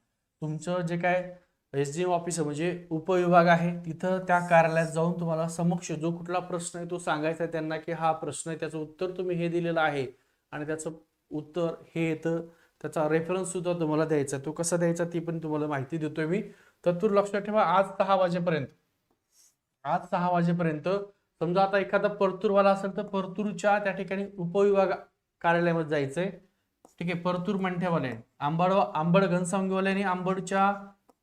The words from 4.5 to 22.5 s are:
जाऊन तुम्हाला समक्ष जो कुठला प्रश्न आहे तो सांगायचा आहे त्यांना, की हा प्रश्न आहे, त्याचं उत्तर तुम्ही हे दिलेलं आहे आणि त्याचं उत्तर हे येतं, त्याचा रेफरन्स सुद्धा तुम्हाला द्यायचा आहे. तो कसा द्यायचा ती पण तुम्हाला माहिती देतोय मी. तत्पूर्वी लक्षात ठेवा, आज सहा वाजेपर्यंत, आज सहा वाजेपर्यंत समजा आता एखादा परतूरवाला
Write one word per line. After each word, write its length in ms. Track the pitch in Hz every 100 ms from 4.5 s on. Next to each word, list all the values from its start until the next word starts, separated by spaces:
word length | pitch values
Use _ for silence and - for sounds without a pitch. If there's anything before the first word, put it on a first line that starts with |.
| 170 165 160 160
जाऊन 340 | 156 165 175
तुम्हाला 280 | 165 160 165
समक्ष 440 | 175 175 170 -
जो 260 | 156 165 170
कुठला 200 | 175 180
प्रश्न 400 | 175 175 170 170
आहे 120 | 175
तो 80 | 175
सांगायचा 460 | 175 151 156 165
आहे 80 | 165
त्यांना, 240 | 165 156 156
की 160 | 165
हा 200 | 160 160
प्रश्न 380 | 160 151 139 165
आहे, 100 | 156
त्याचं 180 | 156 156
उत्तर 320 | 156 - 185
तुम्ही 260 | 180 185 170
हे 120 | 170
दिलेलं 320 | 170 170 165
आहे 260 | 156 143 123 - _ _ _
आणि 160 | 147 151
त्याचं 240 | 160 165 160 _ _ _
उत्तर 440 | 151 147 175 165 - -
हे 140 | 165 165
येतं, 380 | 156 165 165 170 - _ _
त्याचा 260 | 151 170 151
रेफरन्स 400 | 165 170 190 175
सुद्धा 240 | 185 175
तुम्हाला 320 | 170 156 151
द्यायचा 320 | 156 151 139 139
आहे. 100 | 156
तो 60 |
कसा 240 | 151 170 175
द्यायचा 280 | 170 170
ती 140 | 170 175
पण 180 | 165 165
तुम्हाला 280 | 156 151 151
माहिती 320 | 139 131 165
देतोय 280 | 151 160 156
मी. 160 | 196 208 - _ _ 175
तत्पूर्वी 320 | 175 214 202
लक्षात 220 | 196 208
ठेवा, 220 | 202 214
आज 220 | 170 185 190 -
सहा 160 | 190
वाजेपर्यंत, 520 | 190 185 175 175 156 127 _ _ _ _ _ _ _ _ _ _ _
आज 240 | 143 180 -
सहा 200 | 185 180
वाजेपर्यंत 580 | 175 170 175 165 151 175 202 202 _ _ _
समजा 220 | 165 185
आता 160 | 196 196
एखादा 300 | 190 202 202
परतूरवाला 600 | 202 196 180 214